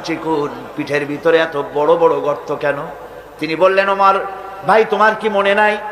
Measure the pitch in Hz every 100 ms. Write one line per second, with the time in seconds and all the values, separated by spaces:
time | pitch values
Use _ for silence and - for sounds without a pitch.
0 | - 156 160 156 143 - - - 143 143
1 | 143 143 165 160 160 143 139 147 156 170
2 | 165 143 143 143 - 139 147 139 165 -
3 | - - - - 151 160 185 190 196 196
4 | 196 196 - - - - - 220 220 202
5 | 214 214 214 196 196 202 208 214 -